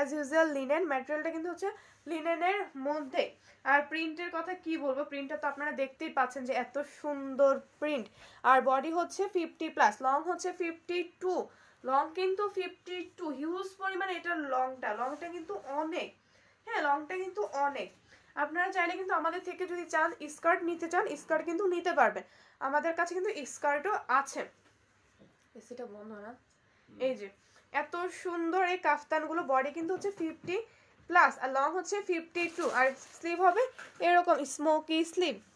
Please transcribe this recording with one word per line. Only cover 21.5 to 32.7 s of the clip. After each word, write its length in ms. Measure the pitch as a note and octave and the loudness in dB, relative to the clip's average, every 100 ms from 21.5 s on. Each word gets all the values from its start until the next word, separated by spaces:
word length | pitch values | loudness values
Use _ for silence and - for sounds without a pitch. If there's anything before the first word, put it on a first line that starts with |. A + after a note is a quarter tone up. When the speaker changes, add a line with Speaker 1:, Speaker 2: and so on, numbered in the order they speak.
| F4 G4 | 0 0
Speaker 1:
নিতে 260 | F4 F4 | 2 2
পারবেন, 320 | E4+ A3 G3 - - - - | 4 4 2 -8 -16 -20 -6
আমাদের 320 | C4+ D4 E4 | 0 2 2
কাছে 200 | E4 E4+ | 0 -2
কিন্তু 160 | F4+ G4+ - C4 | -2 -2 -4 -8
স্কার্টও 480 | - D4 D4 F#4+ G4+ - | -2 0 2 0 -2 2
আছে। 400 | C4 C#4 C#4 - - _ _ _ _ _ _ - _ _ | 2 2 -4 -10 -12 _ _ _ _ _ _ -20 _ _
এসিটা 320 | A3+ - B3 G#3+ | -20 -16 -14 -12
বন্ধ 260 | G#3 G#3+ | -14 -14
না? 160 | G#3 G#3 | -14 -14
Speaker 2:
হুম। 720 | B3+ _ _ _ _ _ G#3 | -16 _ _ _ _ _ -2
Speaker 1:
এই 140 | C4 | 0
যে 140 | A3 G3 - _ - _ | 0 -6 -14 _ -20 _
এত 240 | C#4 D4+ F4 F4+ - | -2 0 -2 -4 -4
সুন্দর 400 | F#4 E4+ E4 F#4 | -4 -2 0 2
এই 140 | F4+ F4+ | 2 2
কাফতানগুলো, 640 | D#4+ D4 - D#4 D4+ E4 | 2 2 2 -2 0 -2
বডি 280 | C4 C4 C#4 | 2 2 2
কিন্তু 240 | E4 E4 | -2 -2
হচ্ছে 160 | F#4 G4+ | -2 -2
ফিফটি 460 | - D#4+ - - G4 A4+ _ _ _ - | -2 -4 -6 -4 -4 -6 _ _ _ 2
প্লাস 320 | E4+ C#4+ - | 6 6 4
আর 120 | C4 | -2
লং 180 | C4 D4 F4+ | 2 2 0
হচ্ছে 260 | E4+ G4+ | -2 -4
ফিফটি 460 | G4+ E4 E4 F4 E4+ F4 | -2 -4 -4 -4 -4 -2
টু, 140 | C#4+ | 0